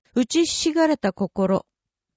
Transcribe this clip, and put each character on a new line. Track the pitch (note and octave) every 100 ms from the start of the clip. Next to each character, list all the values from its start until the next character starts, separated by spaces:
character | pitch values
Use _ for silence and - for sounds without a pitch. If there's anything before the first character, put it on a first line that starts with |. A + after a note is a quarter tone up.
| _
打 | A#3+ B3
ち | D#4+ E4
ひ |
し | - E4
が | D#4 D#4+
れ | D4
た | G3
心。 | - G3 - F#3+ F#3+ - _ _ _ _